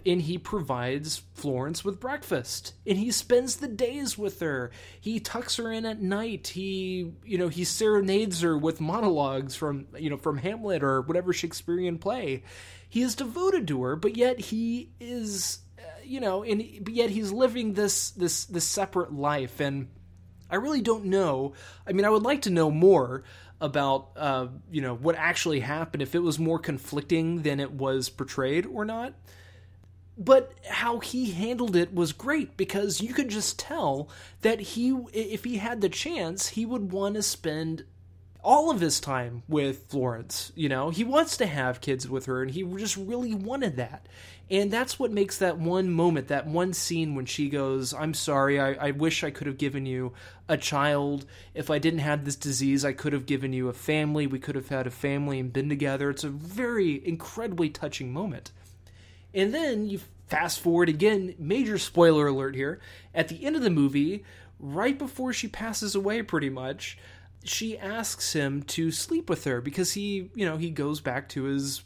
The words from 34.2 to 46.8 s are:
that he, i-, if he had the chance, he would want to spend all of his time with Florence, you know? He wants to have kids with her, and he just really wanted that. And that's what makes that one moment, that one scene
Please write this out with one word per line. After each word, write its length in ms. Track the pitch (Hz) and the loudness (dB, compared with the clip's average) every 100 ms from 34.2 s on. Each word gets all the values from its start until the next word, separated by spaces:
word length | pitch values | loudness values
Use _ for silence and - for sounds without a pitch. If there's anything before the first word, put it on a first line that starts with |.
| - - | -20 -2
that 200 | 226 226 | 0 0
he, 320 | 202 220 247 | -2 -2 0
i-, 160 | 262 240 | 0 -2
if 320 | 214 214 - | -4 -4 -4
he 140 | 240 226 | -4 -4
had 240 | 220 233 | -4 0
the 80 | 196 | 0
chance, 580 | - 302 330 165 185 - | 0 -4 -2 -4 -2 -4
he 160 | - | -2
would 260 | 226 247 196 | -2 -2 -2
want 260 | 185 196 214 | -2 -2 0
to 60 | |
spend 600 | 202 - 165 156 160 160 - - - - - - | -2 -2 -4 -2 -2 -6 -8 -20 -20 -20 -20 -4
all 280 | 196 277 320 | 6 6 6
of 100 | 247 | 4
his 180 | 165 - | 2 0
time 420 | - 131 120 120 - | -2 -4 -4 -8 -2
with 380 | 151 139 135 - | 0 0 -2 -6
Florence, 600 | 143 127 113 - - - | -2 -2 -2 -6 -8 -8
you 160 | - 147 | -4 -2
know? 180 | 131 147 | 0 0
He 160 | 165 | -2
wants 320 | 233 285 320 - | 2 4 2 2
to 100 | 214 | 0
have 360 | 143 127 123 | 0 -2 -2
kids 260 | - 131 127 | -2 -2 -2
with 160 | 131 | -4
her, 180 | 131 127 | -2 -2
and 80 | 131 | -2
he 120 | 143 185 190 | -4 -6 -4
just 180 | 214 190 | -4 -4
really 380 | 190 240 247 | -4 -4 -2
wanted 420 | 214 202 269 240 127 | -4 -4 -2 -2 -2
that. 320 | 117 - - - - - - | -6 -8 -18 -20 -20 -18 -2
And 220 | 190 202 | 0 2
that's 280 | 220 262 - | 2 -2 -2
what 140 | 254 | 0
makes 260 | 208 196 - | 2 0 2
that 200 | 185 165 | 2 2
one 320 | 165 180 185 | 2 2 2
moment, 380 | 165 175 156 127 | 4 4 4 2
that 180 | 143 151 | -2 0
one 260 | 165 180 | 0 0
scene 420 | 180 | 0